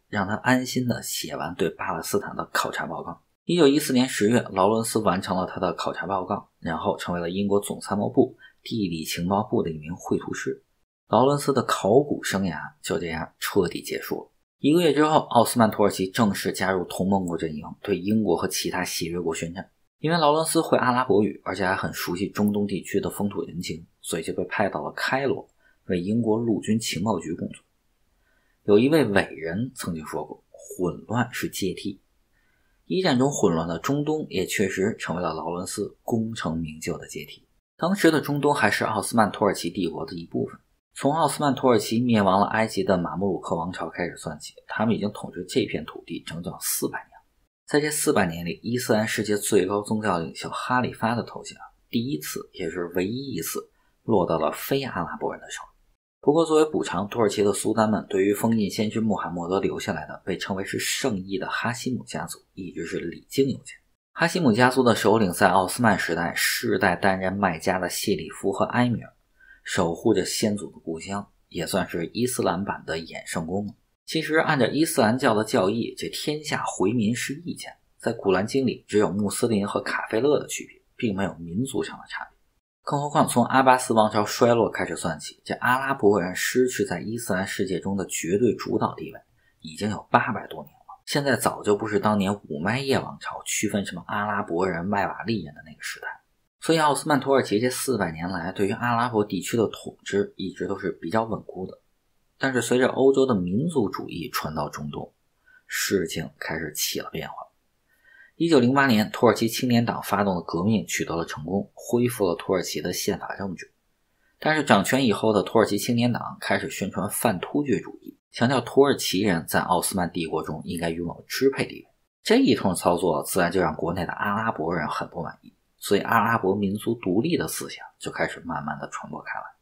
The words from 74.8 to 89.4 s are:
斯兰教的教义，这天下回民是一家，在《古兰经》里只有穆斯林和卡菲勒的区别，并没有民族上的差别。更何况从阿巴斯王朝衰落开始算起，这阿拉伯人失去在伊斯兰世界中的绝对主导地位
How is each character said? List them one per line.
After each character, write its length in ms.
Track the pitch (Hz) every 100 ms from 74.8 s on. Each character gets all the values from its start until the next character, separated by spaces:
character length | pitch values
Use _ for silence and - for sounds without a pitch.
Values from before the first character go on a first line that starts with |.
| 165
斯 140 | -
兰 140 | 107 127
教 160 | 131
的 100 | 107
教 260 | 110 123 95
义， 240 | 113 - -
这 120 | 85
天 340 | - - 151
下 220 | 151 - -
回 260 | - 95
民 220 | 120 104
是 200 | 123 - 151
一 100 | 175
家， 160 | - - - _ _
在 120 | 120
《古 200 | 113 98
兰 140 | 90 107
经》 200 | 135 123
里 180 | - -
只 100 | 104
有 120 | 87
穆 200 | 98 101
斯 160 | - 117
林 200 | 104 101
和 140 | 101
卡 240 | - - -
菲 80 | 110
勒 220 | 143 139
的 60 | -
区 180 | - -
别， 160 | - _ -
并 180 | 113
没 100 | 95
有 100 | 92
民 280 | 78 85 95
族 180 | 135 90
上 140 | - -
的 60 | -
差 160 | -
别。 140 | - _ _ _ _ _
更 180 | - 143
何 120 | 147
况 180 | 156 -
从 160 | 123
阿 180 | 117 131
巴 140 | 131 127
斯 160 | -
王 180 | 113 107
朝 140 | 107
衰 300 | 104 - 120
落 160 | 117 101
开 160 | - 85
始 100 | 80
算 240 | 87 76
起， 220 | - -
这 80 | - -
阿 220 | 120 131
拉 140 | 135
伯 260 | 135 101 104
人 160 | 90
失 320 | 90 - 127 127
去 200 | - 98
在 160 | 87
伊 160 | 104 117
斯 160 | -
兰 120 | 92 98
世 200 | - 95
界 120 | 85
中 160 | 95 98
的 80 | 87
绝 320 | - 82 104
对 160 | 117
主 240 | - - 104
导 160 | 113
地 180 | - -
位 80 | - _ _